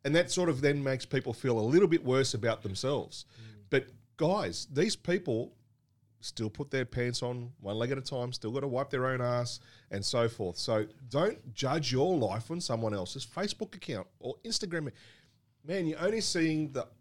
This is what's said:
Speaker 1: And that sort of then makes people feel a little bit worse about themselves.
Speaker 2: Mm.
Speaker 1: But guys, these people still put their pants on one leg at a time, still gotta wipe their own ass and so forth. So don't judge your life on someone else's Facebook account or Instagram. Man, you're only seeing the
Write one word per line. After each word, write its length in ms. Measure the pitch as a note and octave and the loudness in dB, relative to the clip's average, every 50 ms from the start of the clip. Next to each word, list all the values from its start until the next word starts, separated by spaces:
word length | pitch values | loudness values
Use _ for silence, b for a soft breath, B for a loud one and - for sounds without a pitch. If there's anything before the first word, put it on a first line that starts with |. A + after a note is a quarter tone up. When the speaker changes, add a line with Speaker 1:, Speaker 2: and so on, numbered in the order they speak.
| - | 0
Speaker 1:
And 100 | C#3 D3+ | 4 4
that 160 | E3 - - | 4 4 4
sort 200 | - F#3 F3+ E3 | 2 2 2 2
of 100 | C#3 B2+ | 2 4
then 240 | C#3+ C#3+ D3 C#3+ C#3 | 2 2 2 2 0
makes 220 | C3+ C3+ B2+ - | 0 -2 -2 -4
people 260 | - - C3+ B2 C3+ | -2 -2 -2 -2 -2
feel 260 | A2+ - - C3 A#2+ A2+ | -6 -2 0 2 2 2
a 40 | |
little 260 | G#2+ A#2 C#3+ F3+ G#3 E3+ | 4 6 6 6 6 6
bit 160 | E3 E3 - | 4 2 4
worse 300 | B2 B2+ C3+ C3 B2+ - | 4 4 4 4 2 0
about 280 | A2+ G#2+ A#2 A2 - | 0 0 0 0 0
themselves. 640 | - G#2 F#2+ - - C3 D3 A#2+ - - - - - | -4 -6 -6 -2 -2 0 0 0 -2 -6 -10 -16 -16
Speaker 2:
Mm. 380 | _ - - A2 A2 G#2+ G#2 - - | _ -20 -20 -20 -20 -20 -20 -4 0
Speaker 1:
But 160 | C#3+ C3+ C3 - - - - _ _ - | 0 0 0 0 -16 -20 -20 _ _ 0
guys, 480 | D#3+ D#3+ F#3+ G#3+ D#3+ F#2 E2+ - - - | 2 4 4 2 0 -2 -4 -6 -8 -2
these 260 | C#3 C3+ F#3 A3+ G#2+ | 2 2 2 2 2
people 580 | - _ - F3 F#3+ F3+ - A#2 A2+ B2 - - _ _ _ _ _ _ _ _ _ _ _ _ _ | -2 _ 0 0 2 2 0 0 0 -2 -4 -10 _ _ _ _ _ _ _ _ _ _ _ _ _
still 300 | - - - - A2+ G#2+ | -12 -12 -6 -4 -4 -4
put 200 | - - C#3+ C#3 | -2 -6 -6 -2
their 140 | - C3 B2+ | -2 -2 -2
pants 380 | A#2+ - B2+ B2 B2 B2 - | -2 -2 -2 0 0 0 -2
on 300 | B2 B2 B2 B2 A#2+ B2 - - | -4 -4 -4 -6 -8 -10 -14 -10
one 180 | - G2 G#2 | -6 -4 -2
leg 140 | A2 A#2 B2 | 0 0 0
at 60 | C3+ | -2
a 60 | C3+ | -4
time, 320 | B2+ - C#3+ B2+ B2 B2 B2 | -4 -6 -4 -4 -4 -4 -6
still 160 | - - A2 | -6 -6 -4
gotta 180 | A#2+ C3+ C#3 C#3+ | -2 -2 -2 0
wipe 220 | B2 B2+ C#3 C3+ | 0 -2 -2 0
their 160 | - C3 B2+ | 0 0 0
own 160 | C3 C3 B2+ | 0 0 2
ass 380 | B2 B2 A#2+ B2 A#2+ A#2+ - - B B B B B B | 2 2 2 2 0 -2 -6 -10 B B B B B B
and 140 | G2 G2+ G2+ | -8 -4 -2
so 240 | - - A#2+ A#2 A2+ | 0 2 4 2 2
forth. 300 | - - G#2 F2+ E2+ - | 2 -2 -4 -4 -4 -4
So 260 | - - A2+ G#2+ G#2+ G#2+ - - C3 A#2+ | -2 0 0 0 0 -2 -8 -18 -14 -4
don't 460 | B2 C#3+ E3+ G#3+ - - - - A2 | 0 2 2 2 0 -4 -14 -14 -6
judge 360 | - - B2+ D3 E3 D3 A#2+ | -2 0 0 0 0 0 0
your 240 | B2+ B2+ C#3+ F3+ F#3 D3+ | 2 2 4 4 4 2
life 320 | A#2 G2 F#2+ A2+ A2+ - | 2 2 0 -2 -4 -6
on 100 | E3 F3 | -6 -4
someone 320 | F3 - A#2+ A2+ A2+ A2 | -2 -2 -2 0 0 0
else's 320 | G#2 G2+ F2+ G2 - C3+ - | 0 -2 -4 -6 -8 -10 -12
Facebook 500 | - - E3+ G3 G#3 - - A3 G#3 - | -8 -4 -4 -4 -4 -4 -6 -8 -10 -8
account 320 | F#3 - - C3 G2 F#2 - _ _ | -12 -8 -6 -6 -6 -6 -10 _ _
or 140 | - B2 - - - | -8 -8 -8 -8 -6
Instagram. 480 | A3+ A3+ - A3 F3+ E3+ E3 D3+ C#3+ B B B B B B B B B B _ _ _ _ _ | -4 -4 -2 -2 -2 -4 -4 -4 -6 B B B B B B B B B B _ _ _ _ _
Man, 200 | D3 F3 G3 F3 | -6 -4 -2 -2
you're 140 | D#3+ D#3+ - | -2 -2 0
only 200 | E3+ G3+ A3 A3+ | 0 2 2 2
seeing 520 | G3 - - F3 D#3+ D#3+ D#3 D#3 D#3 C#3+ | 0 0 2 2 2 2 2 0 -2 -2
the 140 | C3 C3 - - - _ | -4 -6 -6 -6 -12 _